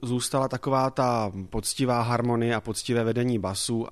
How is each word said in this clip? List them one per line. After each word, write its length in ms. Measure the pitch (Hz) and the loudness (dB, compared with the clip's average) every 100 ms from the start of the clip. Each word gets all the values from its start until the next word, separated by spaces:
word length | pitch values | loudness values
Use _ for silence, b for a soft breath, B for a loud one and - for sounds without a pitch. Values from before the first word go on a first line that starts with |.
zůstala 460 | 123 123 120 139 131 | -2 -2 0 0 0
taková 420 | 127 143 135 131 | -2 0 2 2
ta 420 | 135 127 120 107 98 95 | 2 2 2 0 -4 -6
poctivá 520 | 113 - - 127 120 | -4 -4 0 2 2
harmonie 540 | 117 120 120 117 117 110 | 2 2 2 2 2 0
a 60 | |
poctivé 420 | 117 107 - 117 | -2 -6 0 0
vedení 360 | 113 117 123 117 | 2 2 2 0
basu 480 | 92 107 - 117 113 | -2 -4 -2 -2 -2